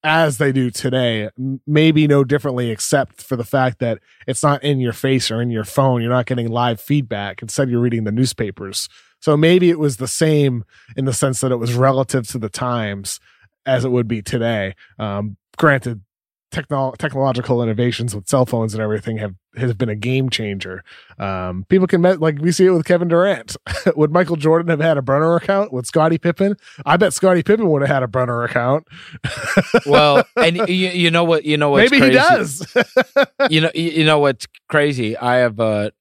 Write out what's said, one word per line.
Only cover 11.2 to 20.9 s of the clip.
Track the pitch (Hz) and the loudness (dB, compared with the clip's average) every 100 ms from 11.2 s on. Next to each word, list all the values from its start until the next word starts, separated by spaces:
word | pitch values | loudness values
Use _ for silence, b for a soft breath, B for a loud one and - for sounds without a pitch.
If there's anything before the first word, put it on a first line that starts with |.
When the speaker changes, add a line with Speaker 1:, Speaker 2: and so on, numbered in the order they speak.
| 139 127 | -2 -2
Speaker 1:
that | 135 | -2
it | 123 | -2
was | 117 | -2
relative | 120 131 131 131 135 113 | 2 2 2 0 -2 -4
to | 127 | -8
the | 107 | -8
times | - 127 120 107 101 95 - b b b _ - | -6 -4 -4 -4 -8 -10 -14 b b b _ -2
as | 127 | 0
it | 127 | 0
would | 123 113 | -2 -2
be | 113 | -6
today. | 101 123 117 113 95 92 b b | -4 -4 -2 -2 -4 -8 b b
Um, | 110 101 104 98 _ - | -8 -6 -8 -10 _ 0
granted, | 156 135 123 110 _ _ _ _ _ | 2 2 -2 -10 _ _ _ _ _
technol-, | - 147 143 135 123 | -12 -6 -4 -4 -4
technological | 156 135 135 123 120 123 | -6 -2 -2 -2 -2 0
innovations | 117 110 120 117 117 | 0 0 -2 -2 -6
with | 104 - | -8 -2
cell | 135 123 | 0 0
phones | 117 113 | 0 -4
and | 107 | -4
everything | 107 107 113 110 | -4 -4 -6 -8
have, | 107 92 _ - | -8 -12 _ -6
has | 123 | -6
been | 104 120 | -2 -4
a | 104 | -4
game | 117 131 131 | -2 -2 -2
changer. | - 107 98 95 92 B | -6 -8 -8 -10 -14 B